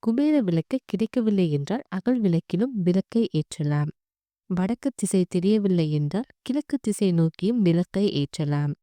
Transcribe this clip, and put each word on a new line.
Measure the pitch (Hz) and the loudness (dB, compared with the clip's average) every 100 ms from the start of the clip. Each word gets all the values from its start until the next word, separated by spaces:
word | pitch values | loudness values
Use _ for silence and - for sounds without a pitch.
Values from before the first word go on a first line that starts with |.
குபேர | - 233 294 302 | -2 0 2 2
விளக்கு | 202 165 - 262 - | 2 -2 -2 -6 -4
கிடைக்கவில்லை | 190 220 - 220 202 175 | -4 -2 0 0 2 2
என்றால் | 147 143 240 - | 0 -2 -6 -6
அகல் | 190 240 254 | -6 -2 0
விளக்கிலும் | 202 170 - 175 247 240 | 2 2 0 -2 -2 0
விளக்கை | 175 180 - 226 226 | 0 0 0 -2 0
ஏற்றலாம். | 156 156 - 147 147 147 - _ _ _ _ _ | -2 -6 -4 -2 0 -2 -6 _ _ _ _ _
வடக்கு | 180 190 247 277 - | -2 -2 -2 -4 -4
திசை | 190 196 180 | -2 0 0
தெரியவில்லை | 180 180 214 202 180 156 | 0 2 2 2 2 2
என்றால் | 151 147 180 262 _ | 0 -2 -4 -8 _
கிழக்கு | - 262 - 285 | -6 -4 -2 -4
திசை | - 208 202 | -4 0 2
நோக்கியும் | 170 165 - 190 240 | 2 2 0 -2 2
விளக்கை | 185 170 180 190 202 | 2 2 0 0 0
ஏற்றலாம். | 143 143 - 147 147 147 143 | 0 -4 -4 -2 0 -2 -6